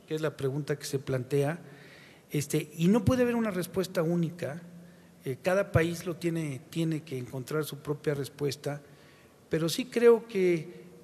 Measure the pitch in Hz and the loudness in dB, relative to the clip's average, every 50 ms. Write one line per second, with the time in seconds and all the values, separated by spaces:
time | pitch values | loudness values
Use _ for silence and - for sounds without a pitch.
0 | - - 156 156 156 151 - - 139 135 131 147 147 - 151 147 - - - 139 | -8 -6 -4 -2 -2 -4 -2 -2 -4 -2 -2 -2 -2 -4 -4 -4 -4 -4 -6 -4
1 | - - 135 127 120 - - 143 139 139 165 175 - - - - - - - - | -4 -2 -2 -2 -2 0 0 0 2 0 -2 -6 -10 -16 -20 -20 -20 -20 -20 -20
2 | - - - - - - - 151 135 - - 151 151 - - - 165 180 208 240 | -20 -20 -20 -20 -12 -6 -4 -4 -2 -2 -2 -2 -2 -4 -2 2 4 4 4 6
3 | 190 247 262 247 247 240 240 233 226 220 180 180 170 180 - 190 180 180 - 185 | 4 4 4 4 4 2 2 2 0 0 -2 -4 -4 -4 -2 -4 -4 -2 -2 0
4 | 160 160 175 175 165 151 - - - 127 147 175 - - - - - - - - | 0 2 2 2 0 0 -2 -6 -6 -8 -8 -10 -14 -16 -20 -20 -20 -20 -20 -20
5 | - - - - - 139 127 - - 185 180 196 196 196 - 170 165 170 170 165 | -20 -20 -20 -10 -8 -8 -8 -2 0 2 2 2 2 2 4 2 4 2 0 -4
6 | - 185 160 151 - 170 165 165 160 147 135 123 - - - 165 165 160 160 147 | -6 -8 -6 -4 -4 -2 -2 -2 -2 -4 -6 -8 -12 -8 -4 -2 0 0 -2 -2
7 | - - 135 127 123 120 - 131 123 - 147 156 151 - 151 139 - 147 147 147 | -4 -6 -8 -8 -8 -8 -8 -10 -6 -4 -2 -2 -2 -4 -8 -8 -6 -6 -6 -2
8 | - 156 147 143 135 127 - - 147 143 131 - - 143 143 143 - - - - | -2 -2 -2 -2 -4 -8 -6 -4 -2 -2 -2 -4 -6 -6 -8 -8 -10 -16 -20 -20
9 | - - - - - - - - - - - 160 165 165 156 - 254 - - 233 | -20 -20 -20 -20 -20 -20 -20 -20 -6 -2 -2 0 0 0 -2 -2 -4 -2 2 6
10 | 240 233 233 220 226 - - 196 185 180 175 165 151 - - - - - - - | 8 8 8 8 6 0 0 2 4 4 4 2 0 -6 -12 -18 -18 -20 -20 -20